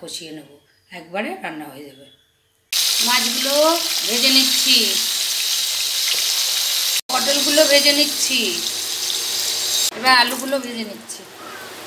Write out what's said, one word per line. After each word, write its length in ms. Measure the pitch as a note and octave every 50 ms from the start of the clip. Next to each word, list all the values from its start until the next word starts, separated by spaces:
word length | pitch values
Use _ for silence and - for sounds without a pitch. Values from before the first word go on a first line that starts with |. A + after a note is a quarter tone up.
কষিয়ে 320 | F3 D#3+ - - E3 D#3 D#3
নেব, 260 | D#3 C#3+ C#3 C#3+ C#3+ _ _ _ _ _ _
একবারে 460 | F3 F3 D#3+ E3 F3 G3 A3+ D4+ F#4+ - -
রান্না 220 | F3 D#3+ D3+ D3+
হয়ে 200 | C#3+ C3 C3+ D3
যাবে। 220 | C#3+ C3+ C3 C#3 - - _ _ _ _ _ _ _ _ _ _ _ - - - - - - A3+
মাছগুলো 760 | A#3 B3 B3 A3+ A#3 A#3 B3+ B3+ C#4 C#4 D4 D4+ D#4+ E4+ E4+ - - - - -
ভেজে 220 | G3 A3 A#3+ B3 C4+
নিচ্ছি, 680 | C4 C#4 C4 C4 - - - C4+ C4 A#3+ A3 - - - - - - - - - - - - - - - - - - - - - - - - - - - - - - - - - - - - - - - - - - - - - C4
পটলগুলো 520 | B3 A3+ C#4 C#4 C#4+ C4 D4 C#4+ D4+ D#4
ভেজে 280 | C#4 C#4+ C#4+ C#4 C#4+ C#4+
নিচ্ছি, 680 | C#4+ D4 D4 - - - - C4 B3 A3 F#3+ E3+ E3+ - - - - - - - - - - - - - - - - - - - - - - - - - - -
এবার 200 | A3 A#3 B3+ C4 B3
আলুগুলো 400 | A#3+ A#3+ C4 B3+ C4+ C4+ C#4 C4+
ভেজে 260 | B3 A#3+ A#3 A3+ A3
নিচ্ছি। 380 | G#3 G3+ - - - - - F#3 - - - - - - - - - - - -